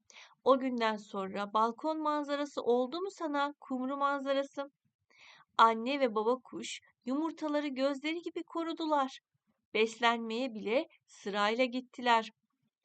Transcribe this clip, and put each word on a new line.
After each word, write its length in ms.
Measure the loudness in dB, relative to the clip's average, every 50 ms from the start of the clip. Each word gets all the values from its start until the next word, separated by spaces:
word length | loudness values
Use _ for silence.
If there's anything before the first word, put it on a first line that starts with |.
| _ _ -20 -20 -20 -20 _ _ 4
O 140 | 4 4 6
günden 380 | 4 0 0 0 0 0 0
sonra 560 | -2 -6 -8 -6 -6 -6 -4 -4 -6 -4 0 2
balkon 500 | 2 2 2 0 -2 -4 -4 -2 0 0
manzarası 600 | 0 0 0 0 -2 -2 -4 -4 -4 -4 -4 0
oldu 380 | 2 2 2 2 -2 -4 -6
mu 100 | -6 -6
sana 440 | -6 -6 -6 -2 0 0 0 -2 -4 _
kumru 360 | -10 -6 -6 -4 -2 -4 -2
manzarası? 760 | 0 0 0 0 0 0 0 0 0 0 -4 -6 -8 -10 -10 _ _ _ _ _ _ _ _ _ _ -20 -20 -20 -20 -20 _ _ 6
Anne 420 | 6 6 6 4 0 -2 0 2
ve 140 | 2 2 2
baba 220 | 2 2 2 0
kuş 440 | 0 -2 -12 -12 -10 -10 -8 -10 -12 _ _ _ _ -6
yumurtaları 640 | -4 -2 -2 -2 -2 -4 -4 -4 -2 0 0 -2 -2
gözleri 540 | -2 0 0 0 0 -2 -4 -4 -4 -4 -6
gibi 200 | -8 -8 -8 -10
korudular. 800 | -6 -6 -6 -4 -4 -4 -4 -2 0 2 2 2 0 -4 -12 _ _ _ _ _ _ _ _ _ _ 0
Beslenmeye 800 | 0 0 0 0 0 2 2 2 2 -2 -4 -4 -4 -4 -4 -6
bile 340 | -6 -4 0 0 0 0 -2 _ _ _
sırayla 580 | _ -20 -14 -10 -6 -2 0 0 0 2 0 0
gittiler. 680 | 0 -2 -6 -8 -8 -12 -4 2 4 4 4 4 0 -12 _ _ _ _ _ _ _ _ _ _